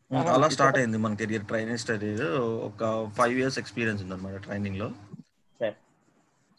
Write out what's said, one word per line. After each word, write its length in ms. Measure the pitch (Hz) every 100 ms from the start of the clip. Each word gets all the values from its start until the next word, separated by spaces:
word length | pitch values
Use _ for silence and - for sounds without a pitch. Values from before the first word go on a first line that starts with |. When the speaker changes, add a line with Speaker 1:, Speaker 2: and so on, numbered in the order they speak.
| -
Speaker 1:
ఉమ్, 80 | 131
Speaker 2:
ఆహా, 80 | 165
Speaker 1:
అలా 80 | 127
Speaker 2:
చెప్పండి. 180 | 151
Speaker 1:
స్టార్ట్ 240 | - 139 135
అయింది 200 | 117 110
మన 160 | 110 107
career, 300 | 107 110 101
training 320 | 110 113 117
studies. 440 | 120 110 107 104
ఒక 880 | 160 147 117 113 107 104 113 110 107 107
five 220 | 120 127
years 200 | 131 131
experience 440 | - - 113 104
ఉందన్నమాట 320 | 92 92 98 98
ట్రైనింగ్‌లో. 540 | 98 101 101 95 117 - - - - _ _ -
Speaker 2:
సార్. 140 | 113 - _ _ _ _ _ _ _